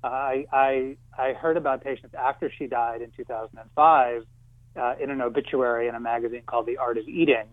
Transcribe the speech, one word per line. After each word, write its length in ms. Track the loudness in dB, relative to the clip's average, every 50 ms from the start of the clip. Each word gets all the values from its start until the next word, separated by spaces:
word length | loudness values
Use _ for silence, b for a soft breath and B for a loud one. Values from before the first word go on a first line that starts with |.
Uh, 40 | -4
I, 400 | -4 -4 -2 -2 0 -2 -2 -2 0
I, 460 | 2 4 4 4 4 0 -2 -4 -8 -14 -20 -18 -6 -4
I 140 | -2 -2 -2
heard 240 | 0 0 0 0 2
about 240 | 0 -2 -4 -2
Patience 320 | -4 -8 -8 -8 -10 -16 -10
after 360 | -2 -2 -2 -2 -2 -6 -8 -6
she 100 | -8 -8
died 360 | -4 -2 -2 -2 -2 -4 -8
in 80 | -10 -12
two 140 | -12 -16 -12
thousand 340 | -10 -8 -8 -8 -10 -14 -20
and 100 | -20 -8 2
five, 480 | 6 8 8 8 8 6 4 0 -6 -8 -10 -20 -20 -20 -20 -20 -20 -20 -16 -8
uh, 180 | -4 -2 -2 -2 -2
in 120 | -4 -4
an 100 | -2 -2
obituary 680 | -2 0 -2 -2 -2 0 0 0 2 2 2 0 0 -2
in 60 | -4
a 60 | -4
magazine 420 | -4 -2 -2 -2 -2 -4 -6 -8 -10
called 180 | -2 -2 -2 -2
The 140 | -2 -4 -2
Art 180 | -2 -2 -2
of 120 | -4 -6 -6
Eating 360 | 0 2 4 4 4 2 0 -8